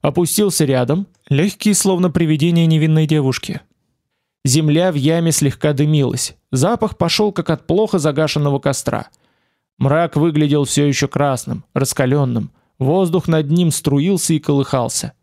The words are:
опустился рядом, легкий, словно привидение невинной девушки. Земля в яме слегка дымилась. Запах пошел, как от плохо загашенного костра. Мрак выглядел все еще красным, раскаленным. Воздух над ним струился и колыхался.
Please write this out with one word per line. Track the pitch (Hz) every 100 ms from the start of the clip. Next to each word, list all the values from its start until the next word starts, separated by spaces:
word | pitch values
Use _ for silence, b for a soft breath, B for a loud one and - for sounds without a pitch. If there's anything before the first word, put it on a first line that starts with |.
опустился | 147 175 170 - 208 - 147
рядом, | 127 123 165 196 _ _
легкий, | 143 196 - 214
словно | 196 185 180 180
привидение | 156 165 151 165 170 165
невинной | 160 160 156 156
девушки. | 156 131 123 - 180 _ _ _ _ _ _ _ _ 139
Земля | 143 156 151 185
в | 147
яме | 139 165 165
слегка | 147 139 - 151
дымилась. | 139 151 156 131 123 - - _
Запах | 131 165 233 220 -
пошел, | 170 - 214
как | 196 160
от | 156 -
плохо | 175 214 190
загашенного | 151 143 156 151 147 139
костра. | 143 135 - 110 - _ _ _ _ _ _ _
Мрак | 135 151 170 151
выглядел | 165 151 151 147
все | 139 - 143
еще | 135 139
красным, | - 143 131 - 107 -
раскаленным. | - 135 - 127 143 135 117 - _ _ _
Воздух | 131 180 185 175 -
над | 160 143
ним | 170 175
струился | - - 143 170 190 -
и | 160
колыхался. | - 143 135 135 120 - - _